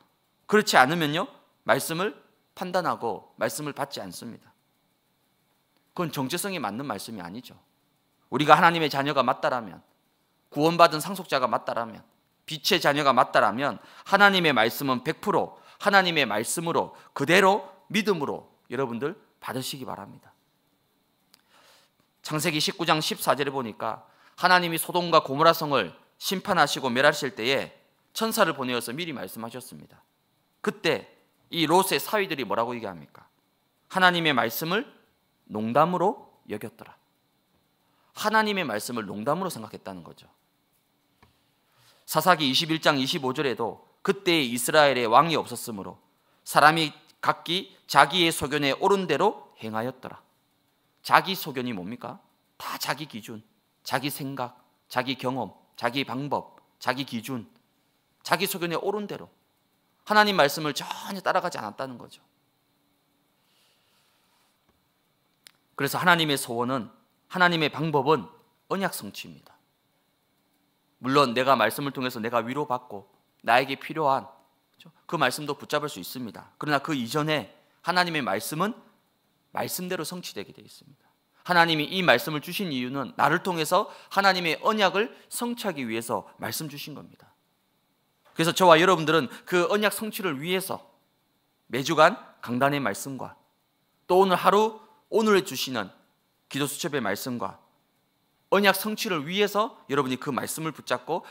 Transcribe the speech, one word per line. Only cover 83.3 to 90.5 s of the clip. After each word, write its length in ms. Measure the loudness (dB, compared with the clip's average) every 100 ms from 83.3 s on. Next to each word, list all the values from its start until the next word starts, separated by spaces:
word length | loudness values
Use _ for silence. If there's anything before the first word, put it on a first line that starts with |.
| 2
통해서 500 | -2 -4 0 0 0 -12 -4
하나님의 520 | 2 2 2 -2 0
언약을 540 | -2 2 2 2 -4 -8 _
성취하기 600 | -8 -8 -6 -6 -4 -4
위해서 400 | -4 -4 -6 -6 -12
말씀 300 | -8 -8 -8
주신 260 | -12 -14
겁니다. 400 | -16 -20 -20 -20 _ _ _ _ _ _ _ _ _ _
그래서 180 | -2 0
저와 280 | 4 8 8
여러분들은 480 | 8 4 4 2 0 -10
그 220 | -2 0 2
언약 220 | 2 0
성취를 500 | -2 -8 -6 -4 -4
위해서 480 | -4